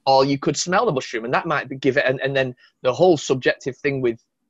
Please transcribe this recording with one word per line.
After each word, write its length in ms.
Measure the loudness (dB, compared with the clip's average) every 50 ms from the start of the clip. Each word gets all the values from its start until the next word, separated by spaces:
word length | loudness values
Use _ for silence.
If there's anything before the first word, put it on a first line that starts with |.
| 0
Or 200 | 2 4 4 4
you 120 | 2 0
could 200 | 0 -2 -4 -2
smell 280 | -2 -4 0 0 0 2
the 60 | 0
mushroom, 320 | 0 -2 -4 -6 -8 -8 -4
and 100 | -2 -4
that 120 | -2 -2
might 240 | -2 -4 -4 -4 -8
be, 80 | -8
give 180 | -2 0 0 2
it, 80 | 2 0
and, 140 | 0 -2 -2
and 160 | -2 -2 0
then 200 | 0 -2 -2 -6 _ _ _ _ _
the 100 | -2 -2
whole 240 | 2 4 4 4 4
subjective 600 | 2 2 -2 -2 0 0 -2 -2 -2 -6 -10 -10
thing 240 | _ -4 -4 -2 0
with, 180 | -2 -2 -2 -4 _ _ _ _ _